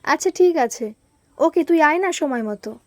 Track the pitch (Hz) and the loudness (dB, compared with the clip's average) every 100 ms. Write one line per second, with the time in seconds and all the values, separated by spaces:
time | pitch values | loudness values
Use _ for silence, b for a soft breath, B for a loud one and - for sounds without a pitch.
0 | - 302 381 - 359 330 240 - 214 - | -2 -2 -2 2 2 2 -2 -4 -10 -12
1 | _ _ _ - 311 349 311 330 302 339 | _ _ _ -2 0 0 2 4 4 2
2 | 381 330 294 247 214 208 214 233 | -2 -2 -4 -4 -6 -8 -12 -16